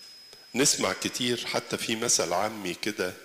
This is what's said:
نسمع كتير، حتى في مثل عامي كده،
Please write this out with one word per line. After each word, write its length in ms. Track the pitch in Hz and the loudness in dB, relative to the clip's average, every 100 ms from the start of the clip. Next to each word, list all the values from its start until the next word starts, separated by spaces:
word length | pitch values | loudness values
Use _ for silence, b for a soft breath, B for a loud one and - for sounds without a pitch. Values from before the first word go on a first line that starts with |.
| - - - - - 113 | -20 -20 -20 -20 -4 2
نسمع 380 | 143 - 98 | 4 4 2
كتير، 520 | 92 98 - 123 120 - | 0 -2 -2 0 0 0
حتى 320 | 123 - 104 | -2 -2 -4
في 180 | - 113 | -2 0
مثل 380 | 113 - 85 | 2 2 2
عامي 400 | 87 104 110 101 | 2 0 -2 -6
كده، 400 | 170 110 104 92 - | -4 -2 -2 -2 -4